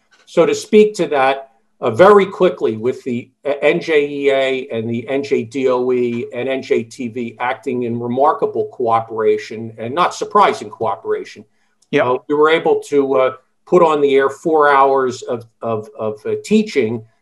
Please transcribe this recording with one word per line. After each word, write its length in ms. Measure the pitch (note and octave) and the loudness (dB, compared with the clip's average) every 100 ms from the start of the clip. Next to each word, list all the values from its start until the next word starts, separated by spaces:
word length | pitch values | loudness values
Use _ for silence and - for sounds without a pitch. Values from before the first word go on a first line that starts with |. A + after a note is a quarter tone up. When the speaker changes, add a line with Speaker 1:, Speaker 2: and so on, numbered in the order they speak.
| _ _ _ | _ _ _
Speaker 1:
So 200 | - D3+ | 0 2
to 80 | |
speak 400 | C#3+ - G#3+ G#3+ - | 0 4 6 6 2
to 120 | D#3+ | -2
that, 380 | C#3+ C3+ C#3 - _ _ _ | 0 0 0 -6 _ _ _
uh, 80 | C3 | -2
very 360 | A2+ F#3 G3+ F#3+ | 4 6 6 4
quickly 500 | - F#3 - C#3 A2 | 2 0 0 -4 -4
with 260 | A#2 C#3 | -4 -6
the, 280 | C3+ A#2+ - _ - | -6 -8 -8 _ -6
uh, 80 | - | 0
N 180 | D3 E3+ | 0 0
J 280 | E3 D#3 C#3+ | 0 0 0
E 240 | C#3+ C#3 | 0 0
A 360 | C3+ C3 C3 B2+ | 2 0 -4 -6
and 220 | A#2 A2+ | -8 -6
the 180 | A#2 A#2 | -6 -4
N 160 | C#3 | -6
J 200 | C#3 C3+ | -2 -4
D 260 | A2+ C#3 C3 | -4 -2 -2
O 220 | B2+ B2+ | 0 0
E 360 | B2 B2 A#2+ A2 | 0 -2 -4 -8
and 160 | B2 B2+ | -8 -6
N 120 | C3 | -6
J 220 | B2+ B2+ | -2 -2
T 240 | A2+ - A#2+ | -4 -10 -10
V 300 | A#2 A#2 A2 | -8 -10 -8
acting 440 | B2 C3+ - B2 | -8 -6 -6 -6
in 160 | A#2+ A#2 | -4 -6
remarkable 680 | A#2+ B2 D3 D#3+ - A#2 G#2+ | -4 0 0 0 -2 -4 -6
cooperation 1080 | - A#2 A2+ A2+ A2 G#2+ G#2+ - A2 A2+ A2+ | -4 -2 -2 -2 -2 0 0 -2 -12 -12 -12
and 180 | A2+ D3 | -8 -2
not 180 | F3+ | -2
surprising 560 | - G#3+ G#3 F#3+ - A2 | -2 -2 2 2 0 -8
cooperation, 760 | - G#2+ G2 G#2+ G#2 F#2 - - _ _ _ _ | -8 -6 -6 -4 -6 -6 -16 -20 _ _ _ _
Speaker 2:
Yep. 140 | C#3+ C3 | 0 0
Speaker 1:
uh, 120 | B2+ - | -2 -2
we 80 | D3 | 2
were 140 | D3+ | 4
able 320 | E3 D#3+ C#3+ | 4 2 0
to, 340 | - C#3+ C3+ C3 | 0 0 2 2
uh, 200 | C3 - _ _ _ | 0 -2 _ _ _
put 160 | F3 | 4
on 200 | E3 D3+ | 4 4
the 140 | C#3+ C3+ | 2 2
air 140 | C3+ | 2
four 400 | C3+ E3+ D#3 D3 | -2 -2 2 4
hours 520 | C#3 C#3 C3+ B2+ A#2+ | 4 4 2 0 -4
of, 240 | - A#2+ A2+ _ | -8 -10 -10 _
of, 280 | A#2 A2 G#2+ - | -6 -6 -8 -10
of, 260 | A2 G#2+ A#2+ | -8 -8 -6
uh, 100 | G#2+ | -6
teaching 600 | - A3 G#3+ C#3+ A2 A#2 A#2 _ | 0 0 2 0 -2 -4 -10 _